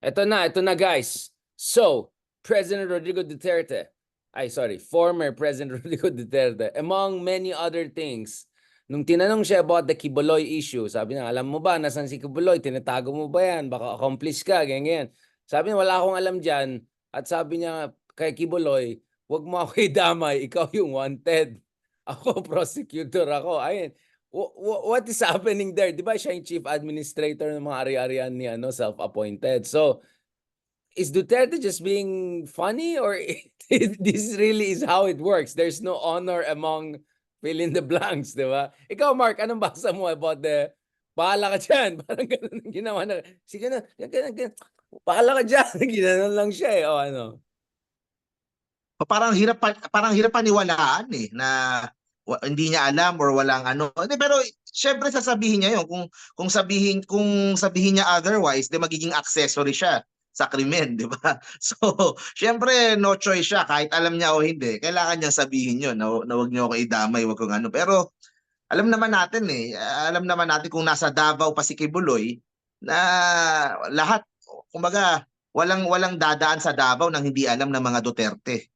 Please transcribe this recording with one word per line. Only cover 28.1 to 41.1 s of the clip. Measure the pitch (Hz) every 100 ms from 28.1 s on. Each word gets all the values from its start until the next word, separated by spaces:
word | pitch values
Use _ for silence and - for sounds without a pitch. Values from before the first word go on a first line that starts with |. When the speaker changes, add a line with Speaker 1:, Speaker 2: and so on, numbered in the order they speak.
| 131 127
Speaker 1:
ni, | 127 127
ano, | 117 127
self-appointed? | 123 113 107 101 - 107 101 131 131
So, | 107 151 151 - _ _ _ _ _ _ _ _ _
is | - 175
Duterte | 151 190 240 254 339
just | 226 170
being | 170 202 196 190 185 175
funny | 147 - 175 233 330 330
or | 214 196 - 165 -
<laughs> | _ - 254 226 214
this | 196 202 214
really | 202 214 214 208
is | 185
how | 277 180 196
it | 165
works? | 165 190 135
There's | 160 170 165
no | 185 165
honor | 156 165 180 175
among | 151 151 156 156 156 147 _ _ _ _
fill | 151 160
in | 170
the | 147
blanks, | 143 165 202 165 143
di | -
ba? | 131 135 139 _ _
Ikaw, | 208 285
Mark, | 254 240 208
anong | 220 226
basa | 196 - 233
mo | 185 139
about | 160 160 156
the, | 151 147 143 _ _ _ _